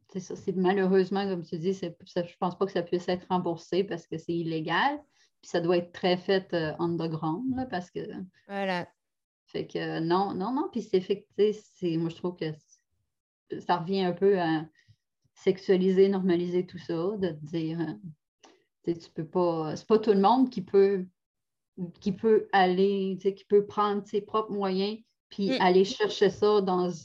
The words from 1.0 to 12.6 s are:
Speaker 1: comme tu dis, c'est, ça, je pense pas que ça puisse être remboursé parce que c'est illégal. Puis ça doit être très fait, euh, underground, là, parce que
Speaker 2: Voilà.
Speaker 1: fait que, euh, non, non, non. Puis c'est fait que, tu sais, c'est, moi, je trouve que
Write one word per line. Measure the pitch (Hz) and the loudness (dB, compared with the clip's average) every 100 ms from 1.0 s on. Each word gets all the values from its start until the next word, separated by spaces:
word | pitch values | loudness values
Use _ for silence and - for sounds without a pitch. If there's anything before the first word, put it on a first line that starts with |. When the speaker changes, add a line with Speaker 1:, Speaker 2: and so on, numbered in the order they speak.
| 185 196 202 | 2 0 -2
Speaker 1:
comme | 175 160 | -6 -8
tu | 170 | -6
dis, | 175 | -4
c'est, | 185 175 - - | -4 -6 -12 -10
ça, | 180 | -6
je | 175 - | -6 -4
pense | 180 180 | -4 -2
pas | 196 | -4
que | |
ça | 180 | -4
puisse | 175 180 185 | -2 -4 -2
être | 185 - | -4 -2
remboursé | 180 170 170 - 180 190 | -2 -2 -6 -4 -2 -2
parce | - - | -6 -10
que | 160 | -10
c'est | - | -6
illégal. | 170 165 160 160 175 254 294 - _ _ _ | -4 -4 -4 -2 0 0 -2 -12 _ _ _
Puis | - | -6
ça | 175 | -2
doit | 165 180 | 2 0
être | 175 | 0
très | - 185 180 | -4 -2 0
fait, | - 190 190 | 0 0 0
euh, | 175 156 - | -4 -4 -2
underground, | 170 165 160 156 160 175 262 254 | -2 -2 -4 -4 -4 -4 -4 -4
là, | 254 | -4
parce | 180 180 | -8 -8
que | 170 165 190 185 _ - | -10 -10 -10 -14 _ -10
Speaker 2:
Voilà. | 202 196 180 - _ _ _ _ _ _ | -6 -4 -4 -6 _ _ _ _ _ _
Speaker 1:
fait | - 160 | -10 -8
que, | 170 | -6
euh, | 165 160 | -6 -4
non, | 165 185 202 | 0 0 0
non, | 185 202 | -4 -4
non. | 262 381 | -4 -4
Puis | 226 | -6
c'est | 190 185 | -2 -2
fait | 185 196 | 0 -6
que, | - - | -4 0
tu | 214 | 0
sais, | 202 - - | 0 -10 -6
c'est, | 175 165 | -4 -2
moi, | 165 | -2
je | 160 | -4
trouve | 180 180 | -8 -6
que | 156 151 | -8 -10